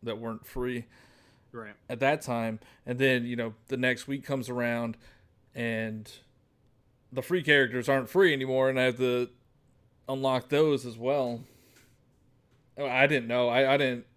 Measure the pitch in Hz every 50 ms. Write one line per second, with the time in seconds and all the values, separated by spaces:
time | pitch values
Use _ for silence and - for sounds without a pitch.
0 | - 117 110 104 117 113 113 110 - - - 131 123 123 127 120 117 - _ -
1 | - - - _ _ _ _ _ _ _ _ 120 110 104 104 _ _ _ 123 117
2 | 131 135 151 151 - - 123 117 113 113 110 110 - - - _ _ - 123 123
3 | 135 135 131 123 120 120 120 117 117 113 107 _ _ _ 135 123 127 127 127 120
4 | - - 139 139 - - 143 135 123 113 123 123 120 120 117 117 117 113 113 -
5 | _ - - _ _ _ _ _ _ _ _ 127 120 117 117 110 113 110 110 110
6 | 107 - - - _ _ _ _ _ _ _ _ _ _ _ _ _ _ _ _
7 | _ _ - 127 127 - 175 185 151 147 147 143 135 120 110 127 120 127 139 135
8 | 127 110 - 180 196 180 156 135 131 131 131 131 131 131 131 131 127 127 123 117
9 | 127 127 123 123 123 120 - _ _ _ _ _ _ _ _ _ _ _ _ _
10 | _ - 135 135 135 135 131 127 123 - 143 143 156 156 147 131 127 123 113 113
11 | 117 127 139 147 131 123 120 117 127 - - _ _ _ _ - _ _ _ _
12 | _ _ _ _ _ _ _ _ _ _ _ _ _ _ _ - 143 139 123 127
13 | 135 143 151 135 117 113 120 123 123 120 117 127 135 131 135 143 143 131 123 120
14 | - _ _